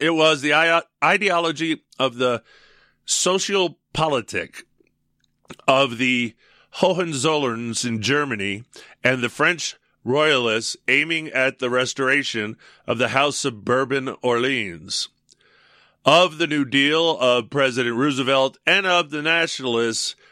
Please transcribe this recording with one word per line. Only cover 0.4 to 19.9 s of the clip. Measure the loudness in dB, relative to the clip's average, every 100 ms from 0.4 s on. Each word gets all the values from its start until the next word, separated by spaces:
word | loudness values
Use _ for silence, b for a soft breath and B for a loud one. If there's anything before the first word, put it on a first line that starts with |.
the | 2
I-, | 2 4 2 -2 _
ideology | 0 2 2 0 -2 -2 -4 -4 _ -4
of | -2 0
the | -2 -2 b b b b b b
social | -6 -2 0 0 0 0 0 -4 _
politic | -4 0 -2 -2 -6 -8 -12 -20 _ _ _ _ _ _ _ -20 -6 2
of | 2 2 0
the | 0 0 -2 b b b b -2
Hohenzollerns | 0 0 -4 -2 -2 0 -2 -4 -6 -6 -4
in | -4
Germany | 0 0 -2 -4 -6 -6 -12 B B B
and | 0 0
the | -2
French | 0 0 0 -6 -10 _ _
royalists | -2 2 2 2 2 0 -4 -6 0
aiming | 0 0 -4 -4
at | -2 -2 -2
the | -2
restoration | 0 -2 -2 0 0 -2 -4 -6 -8 b b -6
of | -2
the | 0
House | 0 0 -2
of | -6 -6
Bourbon | -2 0 0 -4 -4 -4
Orleans. | -2 0 0 -2 -6 -10 -10 -8 -8 _ _ b b b b b b b 4
Of | 4 4 2
the | -2
New | 0
Deal | 2 2 4 2 0 2
of | 2 2 0
President | 0 0 0 -2
Roosevelt | 0 0 0 2 2 2 -2 0
and | 0 2
of | 0 0
the | -4
nationalists | -2 0 -2 -4 -2 0 0